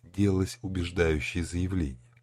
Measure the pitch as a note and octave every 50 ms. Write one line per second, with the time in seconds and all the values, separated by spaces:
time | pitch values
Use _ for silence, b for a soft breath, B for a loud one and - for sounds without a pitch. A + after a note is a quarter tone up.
0 | - - - G2 G2+ G2+ F#2+ F#2+ F#2+ F#2 - - - F#2+ F#2+ F#2 E2+ F2 F2 F2+
1 | E2+ D#2+ D#2+ D#2 D#2 - - F2+ E2 D2+ F2 F2 F2+ F2+ F#2+ F#2 D#2+ C#2 B1+ -
2 | - _ _ _